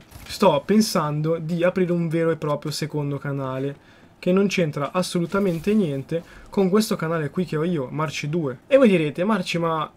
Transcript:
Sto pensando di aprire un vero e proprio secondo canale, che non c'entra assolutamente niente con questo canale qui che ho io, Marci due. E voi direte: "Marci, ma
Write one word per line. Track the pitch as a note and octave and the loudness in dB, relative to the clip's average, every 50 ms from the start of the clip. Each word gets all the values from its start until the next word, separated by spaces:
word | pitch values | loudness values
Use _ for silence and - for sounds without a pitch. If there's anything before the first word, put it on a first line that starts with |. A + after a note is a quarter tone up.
| - - - - - | -10 -16 -20 -20 -16
Sto | - - - G#3+ F#3 D3+ C#3 - | -14 -2 4 4 4 4 4 2
pensando | - G3 A3 G#3+ - - F3+ D#3 D3+ D3 D3+ D3+ D#3+ E3 E3 | 4 4 4 4 4 0 -2 -2 0 -2 -2 0 -2 -2 -2
di | E3 D#3 F3 E3+ E3+ | -2 -4 -2 2 2
aprire | F3+ F3+ F#3+ F#3 E3 F3 | 2 2 2 0 2 2
un | F3 E3+ E3 | 0 0 0
vero | D3+ E3 E3 E3 | 0 0 0 0
e | E3 | 0
proprio | D#3 D#3 D3+ D3 D3 - D3+ | -2 -2 -2 -2 -2 -4 -6
secondo | D3 - D#3+ D3+ - D3+ D3 C#3+ C#3+ | -6 -6 -6 -4 -4 -4 -4 -4 -6
canale, | C#3 - C#3+ C#3 C#3 C3+ C3 C3 C3 C3+ C#3 C#3 - - - - - - - - _ | -6 -6 -6 -6 -4 -4 -6 -4 -4 -4 -6 -6 -10 -18 -20 -20 -20 -20 -20 -20 _
che | - F3+ F3+ | 0 2 2
non | F#3+ G3+ G3 | 4 2 2
c'entra | - F#3+ E3+ D3+ D3 D3 C#3+ C3+ - | 2 0 0 0 -2 -4 -6 -2 -2
assolutamente | F3+ F3+ - - F3+ E3+ E3+ - G3 G3+ F#3+ E3 E3 D3+ G3+ G#3 | -2 -2 -2 -2 -2 -2 0 -2 0 0 0 -2 -2 0 2 2
niente | A3 G3 D3+ C#3 C3+ C3+ - D#3 E3 - - - - - - | 2 2 2 -2 -4 -4 -4 -6 -6 -6 -8 -18 -20 -20 -6
con | - G#3 G3 F#3 | 0 0 2 4
questo | F3 G#3+ G#3+ - G3 | 4 2 2 2 -2
canale | F3 D#3+ D#3+ E3 E3 D3+ C#3 | -4 -2 -2 -2 -2 -4 -4
qui | - F#3+ F3+ | -4 -4 -4
che | D3+ - | -2 -2
ho | D3+ D#3 | -2 -2
io, | F3+ F3+ D3+ B2+ B2 | -2 -2 -2 -4 -4
Marci | C#3 C#3+ D#3 D#3 - - - D3 | -4 -4 -4 -4 -4 -6 -6 -4
due. | D3+ F3 D#3 C3+ A#2+ - - | -4 -2 -2 -4 -6 -8 -2
E | _ C#4 | _ 4
voi | C4+ C#4 A3 | 6 6 6
direte: | F#3+ E3+ D#3+ D3 C3 E3 F3 | 6 4 2 0 -2 -2 0
"Marci, | G#3 A3 F#3+ F3 - - | 0 0 -2 -2 -4 -4
ma | E3+ E3+ E3 D#3+ D#3 D3+ - - | -2 -2 0 -2 -2 -4 -6 -8